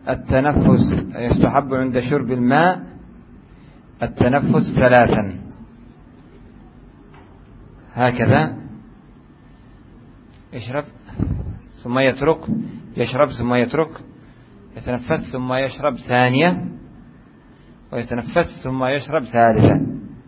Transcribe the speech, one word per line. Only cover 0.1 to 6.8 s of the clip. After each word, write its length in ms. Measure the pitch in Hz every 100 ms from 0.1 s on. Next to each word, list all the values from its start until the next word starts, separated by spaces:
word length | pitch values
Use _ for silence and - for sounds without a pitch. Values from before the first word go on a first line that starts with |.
| 127 - 131 143 143 - - - - - -
يستحب 580 | 120 120 120 131 139
عند 240 | 131 131 123
شرب 340 | 123 143 120
الماء 500 | 127 123 143 175 180 - - - - - - - - - - - -
التنفس 720 | 117 - 123 139 - 156 - -
ثلاثا، 600 | 127 123 113 107 101 92 - - - - - - - - - - - - - -